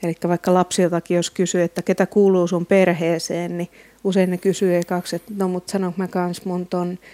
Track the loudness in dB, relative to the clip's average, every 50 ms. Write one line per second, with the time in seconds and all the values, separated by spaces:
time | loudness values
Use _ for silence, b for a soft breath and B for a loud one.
0 | -6 -6 -6 _ -2 0 0 0 2 2 4 4 4 2 2 0 0 2 2 -2
1 | -2 0 0 0 0 -2 _ -2 -2 0 2 0 0 0 -2 -6 -2 -2 0 0
2 | 0 0 4 4 4 6 4 4 2 2 0 -2 0 2 4 4 4 4 2 0
3 | 0 -2 -2 -2 -4 -6 -6 -6 -6 -6 -6 -8 -8 -10 b b b b b b
4 | b -2 2 2 2 2 0 0 0 0 0 2 2 2 2 0 0 0 -4 -4
5 | -4 -6 -8 -8 -8 -10 -6 -4 -2 -2 -2 -4 -6 -4 -4 -4 -2 -2 -4 -4
6 | -6 -4 -2 -2 -2 -2 -4 -6 -6 -6 -6 -6 -6 -4 -4 -4 -2 -4 -6 -8
7 | B B